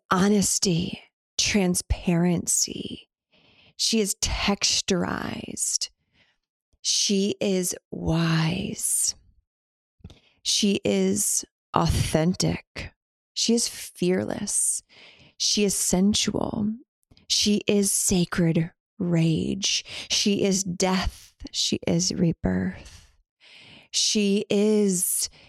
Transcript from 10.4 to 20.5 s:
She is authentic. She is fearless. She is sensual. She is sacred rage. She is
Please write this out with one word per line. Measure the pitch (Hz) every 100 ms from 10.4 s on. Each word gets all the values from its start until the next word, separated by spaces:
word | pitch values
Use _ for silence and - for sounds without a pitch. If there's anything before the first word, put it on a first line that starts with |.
She | - - 202 202
is | 202 196 190 208 - - - _ _
authentic. | - 160 - - 160 165 190 165 170 - - - - _ _ _
She | - -
is | 233 -
fearless. | - - - 180 185 107 - 208 - - - - - - - - -
She | - -
is | 202
sensual. | - - 180 196 214 - - - 226 214 233 - _ _ _ -
She | - 214 208 -
is | 202 196
sacred | - - 190 175 - 165 160 165 - _ -
rage. | 175 170 165 160 185 196 - - - - -
She | - 208 202
is | 196